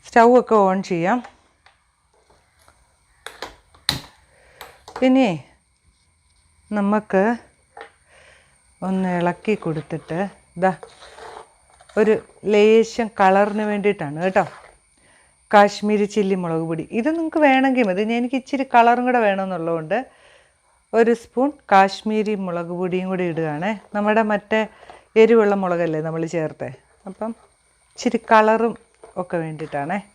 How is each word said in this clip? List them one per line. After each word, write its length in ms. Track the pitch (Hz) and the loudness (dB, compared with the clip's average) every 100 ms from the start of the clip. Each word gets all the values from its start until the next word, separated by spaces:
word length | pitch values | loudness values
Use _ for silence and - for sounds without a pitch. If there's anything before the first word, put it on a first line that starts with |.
| - | 2
സ്റ്റൗ 220 | 240 233 247 | 4 6 6
ഒക്കെ 160 | 240 220 190 | 4 2 2
ഓൺ 100 | 190 185 | 0 -4
ചെയ്യാം. 300 | 170 175 240 - _ _ _ _ _ _ _ _ _ _ _ _ _ _ _ _ _ _ _ - - - - _ _ - - - _ _ _ _ _ - - - - 262 | -4 -2 -2 -6 _ _ _ _ _ _ _ _ _ _ _ _ _ _ _ _ _ _ _ -20 -18 -18 -18 _ _ -8 -8 -12 _ _ _ _ _ -20 -20 -20 -2 2
ഇനി 220 | 262 247 160 - _ _ _ _ _ _ _ _ _ _ _ _ 208 | 4 2 -2 -10 _ _ _ _ _ _ _ _ _ _ _ _ -4
നമുക്ക് 440 | 202 214 214 190 208 240 _ _ _ - - _ _ _ _ _ _ _ _ _ 185 | -2 -2 0 0 0 -2 _ _ _ -20 -20 _ _ _ _ _ _ _ _ _ -6
ഒന്ന് 220 | 190 185 175 | -2 -2 -2
ഇളക്കി 340 | 170 170 - 208 | -2 -4 -4 -4
കൊടുത്തിട്ട് 540 | 170 156 - 160 - 165 196 - _ 175 | -4 -8 -8 -12 -8 -8 -8 -10 _ -2
ദാ 100 | 185 160 - - - - - - - _ _ _ _ - | -2 -2 -14 -20 -20 -20 -20 -20 -20 _ _ _ _ 0
ഒരു 140 | 214 214 - _ 185 | 2 2 -2 _ -2
ലേശം 520 | 208 214 226 220 - 220 - | 4 6 4 2 -4 -8 2
കളറിന് 440 | 190 196 208 208 214 | 4 4 2 -2 -4
വേണ്ടിയിട്ടാണ് 480 | 208 196 202 147 151 | -2 -2 -2 -6 -4
കേട്ടോ, 200 | 185 196 170 - - _ _ _ _ _ _ _ _ | 0 0 -2 -8 -20 _ _ _ _ _ _ _ _
കാശ്മീരി 520 | 208 202 - 208 214 202 | 4 4 0 -2 0 0
ചില്ലി 220 | 214 196 190 | -2 -2 -2
മുളക് 220 | 175 160 165 | -2 -4 -4
പൊടി. 160 | 160 156 220 | -8 -6 -4
ഇത് 100 | 254 330 | -2 -4
നിങ്ങൾക്ക് 240 | 320 320 294 | -4 2 4
വേണമെങ്കിൽ 400 | 262 262 254 220 | 4 2 0 0
മതി. 140 | 185 214 | -2 -2
ഞാൻ, 80 | 233 | -2
എനിക്ക് 160 | 240 269 | -2 -6
ഇച്ചിരി 220 | - 269 269 | -6 -6 2
കളറും 320 | 240 233 240 247 | 4 4 2 0
കൂടെ 120 | 247 214 | 0 0
വേണമെന്നുള്ളതുകൊണ്ട് 720 | 196 190 180 165 165 156 208 262 _ _ _ _ _ _ _ _ 220 | 0 -4 -6 -4 -6 -4 -6 -6 _ _ _ _ _ _ _ _ 2
ഒരു 140 | 233 233 | 2 0
സ്പൂൺ 260 | - - 277 294 - | -4 -4 -4 -4 2
കാശ്മീരി 600 | 196 196 - 220 214 208 208 | 4 4 0 -4 -2 -2 -4
മുളക് 280 | 190 170 170 175 | -6 -8 -8 -6
പൊടിയും 300 | 180 185 185 | -4 -4 -4
കൂടി 140 | 185 180 | -4 -4
ഇടുകയാണേ. 400 | 165 160 147 190 214 - | -4 -6 -4 -6 -8 -8
നമ്മുടെ 280 | 208 208 214 214 | -4 0 0 0
മറ്റേ 300 | 208 _ 220 208 - - - _ 220 | -2 _ -4 -4 -10 -20 -20 _ 4
എരിവുള്ള 320 | 220 226 208 196 | 6 6 4 0
മുളകല്ലേ 380 | 190 170 170 156 160 | -2 -2 -2 -4 -6
നമ്മൾ 160 | 160 165 170 | -6 -6 -4
ചേർത്തേ, 340 | 156 143 127 127 _ _ - | -6 -8 -14 -14 _ _ -20
അപ്പം 220 | 190 220 226 _ _ _ _ _ | -12 -12 -12 _ _ _ _ _
ഇച്ചിരി 260 | - - 226 - | -6 -4 -4 4
കളറും 440 | 226 214 220 226 - _ _ - - | 4 6 2 -2 -6 _ _ -14 -12
ഒക്കെ 160 | 180 175 | -8 -6
വേണ്ടിയിട്ടാണേ. 540 | 160 156 156 143 143 202 - | -8 -10 -10 -8 -6 -8 -10